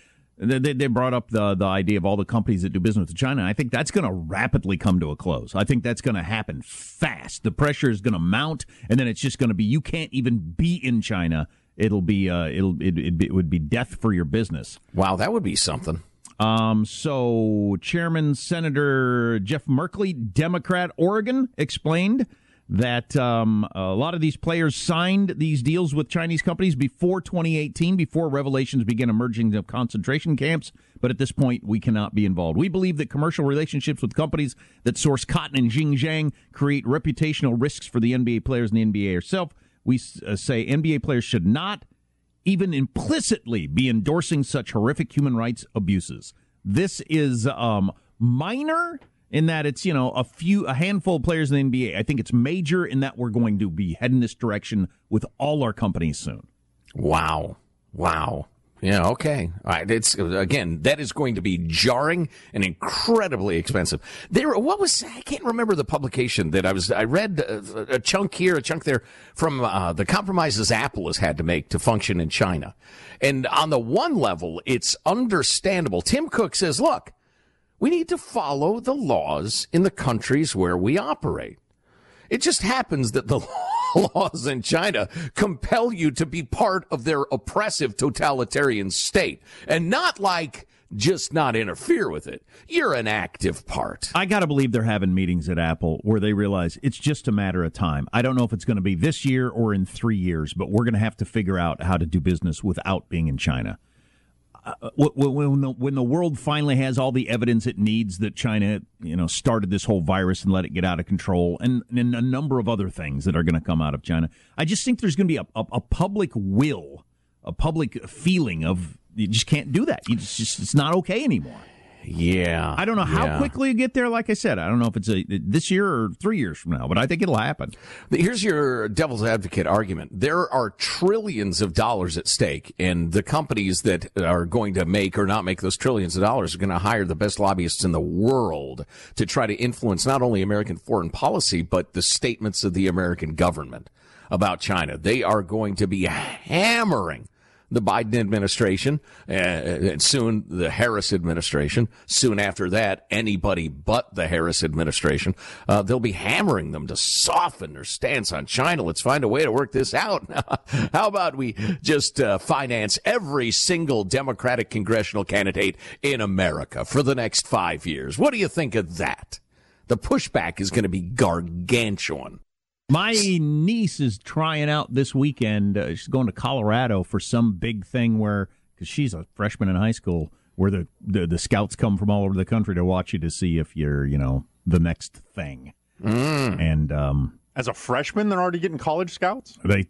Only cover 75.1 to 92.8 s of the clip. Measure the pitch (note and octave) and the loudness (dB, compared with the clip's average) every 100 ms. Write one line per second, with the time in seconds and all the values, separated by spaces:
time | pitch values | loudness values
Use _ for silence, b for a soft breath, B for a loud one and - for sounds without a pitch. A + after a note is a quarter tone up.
75.1 | G#3+ B3 F#3 - - F#3 F#3 D3 F2+ - | 0 2 2 0 0 0 0 0 0 2
76.1 | C#4 D#4+ - F#3+ - F3+ C#3+ D4+ - - | 0 0 0 0 0 -2 2 2 0 -4
77.1 | - _ _ _ _ _ _ C#4 E4+ E4 | -20 _ _ _ _ _ _ 2 2 0
78.1 | F4 - B3 D3 C#3 D#3 A#3 B3 C#4 F3 | -4 -4 -4 -2 0 0 0 -2 -2 2
79.1 | F#2+ D2+ D2+ G2+ - - E3 F#3+ - C3+ | 2 2 -2 -2 -4 0 2 2 2 -2
80.1 | A2+ - C#3 D#3 G2+ F2+ F2+ G2 F3 A3+ | -2 0 0 2 2 2 2 2 0 -2
81.1 | - C#3 C#2+ A1+ - _ _ b b b | -4 -4 -4 -8 -14 _ _ b b b
82.1 | b b A#3 E4+ - F#3+ C4 - D3 A#2+ | b b -2 0 0 0 0 -2 -2 0
83.1 | B2 - C#3 - - F#5 A#5 B5+ B5 - | 0 0 -2 -2 -6 -4 -2 0 2 2
84.1 | F3 F3+ E3 B2+ C3 - E3 G3 A#2+ G2 | 2 -2 -2 -4 -4 -2 0 0 0 -4
85.1 | E3+ D3+ - G#3 D#3 - A#3 A#3+ G3 D#3 | -6 -8 -2 -2 -2 0 2 2 0 0
86.1 | B2 D#3+ E3+ C3 - G3 F#3 - D3+ B2+ | 0 -2 -4 -6 0 0 0 -4 -4 -2
87.1 | D3 C3 B2+ - F#3+ G#3+ - C3 - C#3+ | -2 -2 -4 -4 -2 -2 -2 -4 0 -2
88.1 | - D3 C3+ A#2+ C#3 C#3 A2 F#2+ - - | 0 0 0 0 2 2 2 -2 -2 0
89.1 | G3 C#3+ C2+ B B - D#3+ E3+ B3+ F4 | 0 0 -4 B B -2 0 2 0 0
90.1 | - G3 F3 D#3 - - b b G2+ B2 | 0 0 0 -4 -10 -20 b b 0 0
91.1 | F#3+ - D3+ C#3 A2+ G#2 D#2+ - E4+ C#3+ | 0 0 0 2 2 -2 -4 0 0 0
92.1 | D2+ - - B B - E4 | -4 -8 -14 B B -4 0